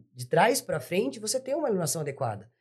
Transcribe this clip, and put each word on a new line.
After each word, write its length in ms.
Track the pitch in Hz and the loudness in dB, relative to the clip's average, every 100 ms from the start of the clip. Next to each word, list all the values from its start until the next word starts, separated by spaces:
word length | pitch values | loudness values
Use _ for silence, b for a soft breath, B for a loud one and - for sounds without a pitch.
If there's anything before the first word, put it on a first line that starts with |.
| - | -20
de 120 | - 123 | -14 0
trás 340 | 160 214 269 | 6 6 4
pra 200 | - 160 | -2 -6
frente, 400 | - 175 254 233 | -2 0 0 -4
você 200 | 214 262 | -4 -4
tem 160 | 262 302 | -2 -2
uma 120 | 285 | 0
iluminação 340 | 190 165 165 | 0 0 -2
adequada. 500 | 143 131 123 101 - _ | -4 -4 -4 -4 -12 _